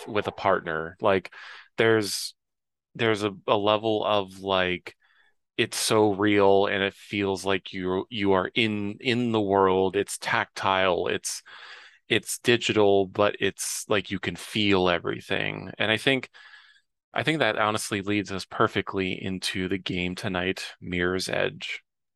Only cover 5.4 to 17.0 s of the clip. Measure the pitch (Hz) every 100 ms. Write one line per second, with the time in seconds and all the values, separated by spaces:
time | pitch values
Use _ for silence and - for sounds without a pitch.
5.4 | _ - 113 - - 113 107 95 104 101
6.4 | 98 98 101 98 98 - - 104 98 95
7.4 | 95 95 - 98 92 92 - 110 98 95
8.4 | 90 - 113 104 101 104 131 117 120 113
9.4 | 101 98 95 95 95 92 - - - 117
10.4 | 101 - 101 95 95 87 90 98 - -
11.4 | - - - - - _ _ 110 - -
12.4 | - 120 - 107 101 98 98 98 104 -
13.4 | 98 - - - - 104 92 95 - 87
14.4 | - 110 101 98 90 85 104 117 - 98
15.4 | 104 104 98 - 107 110 - 131 - -
16.4 | - - - _ _ _